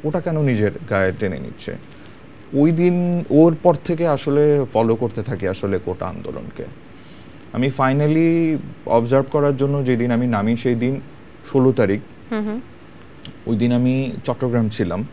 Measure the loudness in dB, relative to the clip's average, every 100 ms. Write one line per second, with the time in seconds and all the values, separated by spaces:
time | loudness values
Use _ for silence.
0 | -2 -4 -2 0 0 2 0 -2 -4 0
1 | 0 -2 -6 -6 -10 -12 -12 -12 -16 -20
2 | -20 -20 -20 -20 -6 2 2 4 2 2
3 | 0 -2 2 6 6 4 2 0 -2 -2
4 | 0 0 0 2 4 2 2 0 2 2
5 | -2 -4 -6 -4 -4 -4 -2 -2 -4 -6
6 | -6 -10 -12 -12 -12 -12 -14 -14 -20 -20
7 | -20 -20 -20 -20 -10 -4 -4 0 0 2
8 | 2 4 2 2 0 -2 -6 -12 0 2
9 | 4 2 2 0 0 2 0 0 0 0
10 | 2 0 2 0 0 0 0 0 -2 -4
11 | -8 -20 -20 -20 -2 2 4 4 2 0
12 | -4 -20 -8 -6 -4 -6 -10 -20 -20 -20
13 | -20 -20 -20 -12 -4 0 2 2 2 0
14 | -2 -6 -6 -4 0 0 0 -2 -4 -4
15 | -8